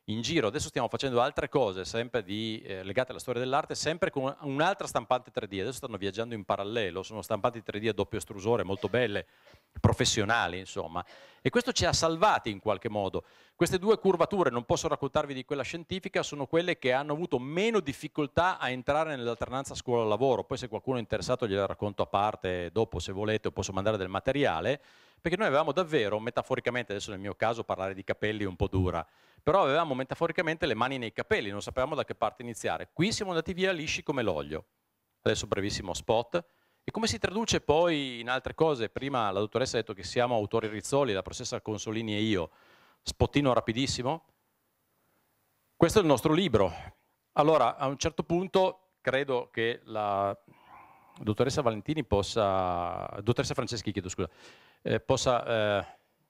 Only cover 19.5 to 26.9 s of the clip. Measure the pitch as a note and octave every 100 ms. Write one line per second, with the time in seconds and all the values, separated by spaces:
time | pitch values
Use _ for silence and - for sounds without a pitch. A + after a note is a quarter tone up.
19.5 | B2+ C#3 D3 - A#2+ A2 G#2 C3+ A2 -
20.5 | C3 B2 G#2 - B2+ G#2 G#2 F2 B2+ A2
21.5 | G2 G2 - G#2 F#2+ F#2+ G2 G#2+ G#2+ F#2
22.5 | F2+ E2+ F2 A2+ F#2 - F#2+ G#2+ G#2+ G2
23.5 | - G2 F#2+ G2 G#2+ F#2 F#2+ - C3+ B2
24.5 | D#2+ G2 C#3+ - - - _ E3+ F#3 G#3
25.5 | C#3 D#3 C#3+ E3+ D3+ G2+ G#2+ A#2 C3+ -
26.5 | B2+ - B2 A#2